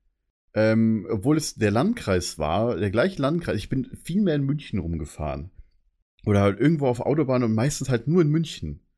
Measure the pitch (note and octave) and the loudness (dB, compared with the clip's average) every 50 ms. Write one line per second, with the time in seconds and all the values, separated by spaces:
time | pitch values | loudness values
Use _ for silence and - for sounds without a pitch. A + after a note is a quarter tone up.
0 | _ _ _ _ _ _ _ _ _ _ - G#2+ A2 A2 A2 A2+ A2+ A2 A2 A2 | _ _ _ _ _ _ _ _ _ _ -2 2 2 4 4 4 4 4 2 0
1 | F2 - A2+ G#2+ F#2 C3 D#3 D#3 D3 - - - A2 G#2 G2+ A2+ C#3+ G#3 A#3+ - | -2 -4 -4 -2 2 2 2 2 0 -4 -4 0 0 2 2 2 2 2 0 -2
2 | - - F#2+ F2+ F2 - - - D#2 D2+ E2 G2 A2+ A#2+ A2+ E2+ G2+ G2+ F2+ A2+ | -2 0 0 0 0 -2 -6 -4 -2 0 0 0 0 0 -2 -2 -2 -2 0 2
3 | C#3+ G3 F#3+ - C#3 C3+ D#3+ F3 - - G2+ G#2+ - - - C3 B2 - - - | 0 0 0 -2 -2 -2 -2 -2 -4 -4 -4 -4 -4 -4 -4 -4 -4 -6 -10 -16
4 | - - E3 G3+ G#3+ F#3 D3+ D3 C#3 C3+ D3 D3+ - - - G#2 D#2+ E2 E2+ D#2 | -10 -4 -2 0 0 2 0 0 0 -2 -2 -4 -6 -6 -6 -6 -4 -4 -4 -6
5 | D#2 D2+ - - D#2 D2+ C2+ C#2+ D2 F#2 _ - - _ _ _ _ _ _ _ | -6 -8 -10 -8 -6 -6 -6 -8 -10 -14 _ -20 -20 _ _ _ _ _ _ _
6 | _ _ _ _ - - G#2 G2+ G2+ G2+ G2 - B2+ D3+ E3+ D3 C#3 C3 B2 A2+ | _ _ _ _ 0 2 4 4 4 4 2 4 2 2 2 2 2 0 0 0
7 | - - C#3 D#3 D3+ C3 C3 B2+ B2 A2+ A2 A2 A2+ D3 D3 - C#3+ C3 B2+ A2+ | 0 0 0 0 2 2 2 2 2 2 2 2 0 0 -2 -4 -4 -2 -2 -2
8 | A2+ C#3 D#3+ F#3 E3 D3 D3+ E3 E3 D3+ - - - D2+ D2 - _ _ _ | 0 2 2 4 4 4 2 0 0 -2 -6 -10 -10 -10 -10 -12 _ _ _